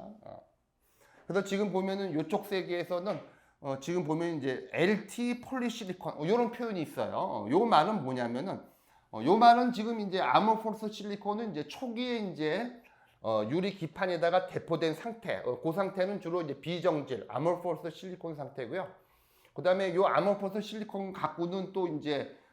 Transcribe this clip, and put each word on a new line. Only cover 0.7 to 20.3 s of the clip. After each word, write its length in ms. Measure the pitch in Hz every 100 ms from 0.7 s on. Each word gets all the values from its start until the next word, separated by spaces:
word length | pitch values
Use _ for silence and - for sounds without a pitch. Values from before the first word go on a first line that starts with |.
| _ _ _ _ - -
그래서 180 | 175
지금 260 | 196 196 208
보면은 420 | 180 190 196 196
요쪽 320 | 151 156 202 208
세계에서는, 720 | 190 165 175 170 175 190 156 - - _ _
어, 180 | 143 135
지금 240 | 156 175
보면 340 | 151 156 170 160
이제 300 | 135 - -
엘티 680 | 123 175 208 - - 240 247
폴리실리콘, 760 | - 262 240 233 196 180 160
어, 120 | 139 156
요런 240 | 233 233
표현이 300 | 226 233 190
있어요. 300 | 147 - 104
어, 320 | 110 185 117 104
요 140 | 160
말은 380 | 233 170 170 214
뭐냐면은, 580 | 131 127 120 123 185 131 - _ _ _ _
어, 120 | 110
요 120 | 123 214
말은 360 | 240 240 247
지금 280 | 202 220 226
이제 200 | 202 185
아몰포스 720 | 139 143 214 220 220 214 214
실리콘은 640 | 214 208 202 202 208 233
이제 160 | 151 147
초기에 500 | - 254 226 247 240
이제, 520 | 202 147 151 175 247 - - _ _ _
어, 260 | 107 110 107
유리 240 | 156 196
기판에다가 720 | 196 160 - 190 175 170 185 185
대포된 460 | - - 165 160
상태, 480 | 156 233 226 - 95 -
어, 140 | 120
그 120 | 160
상태는 480 | 170 196 185 185 202
주로 220 | 165 180
이제 160 | 156 135
비정질, 640 | 156 175 175 156 131 117 -
아몰포스 640 | 120 160 175 175 156 160
실리콘 440 | - 185 180 170
상태고요. 520 | 151 131 - 117 170 185 - _ _ _ _ _
그다음에 400 | - 160 185 190
요 100 | 170
아몰포스 560 | 185 127 185